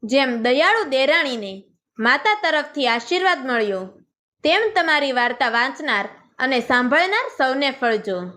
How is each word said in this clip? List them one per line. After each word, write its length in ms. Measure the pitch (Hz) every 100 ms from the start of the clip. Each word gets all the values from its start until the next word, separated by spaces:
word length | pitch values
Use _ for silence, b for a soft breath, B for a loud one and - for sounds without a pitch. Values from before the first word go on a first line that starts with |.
જેમ 400 | 220 262 269 233
દયાળુ 400 | 233 254 339 453
દેરાણીને 800 | 370 262 269 330 294 240 202 190 - _ _ -
માતા 400 | 226 277 427 415
તરફથી 440 | 349 311 294 - 254
આશીર્વાદ 580 | 226 226 359 370 339 262
મળ્યો, 540 | 240 214 190 185 - _ _ _ _
તેમ 280 | 302 359 440 403
તમારી 360 | 330 302 285
વાર્તા 380 | 247 240 254 247
વાંચનાર 600 | 226 247 - 302 214 214 - _ _
અને 200 | 262 262
સાંભળનાર 720 | 247 247 247 294 370 415 494 -
સૌને 340 | 269 269 285
ફળજો. 500 | 262 240 220 214 185 180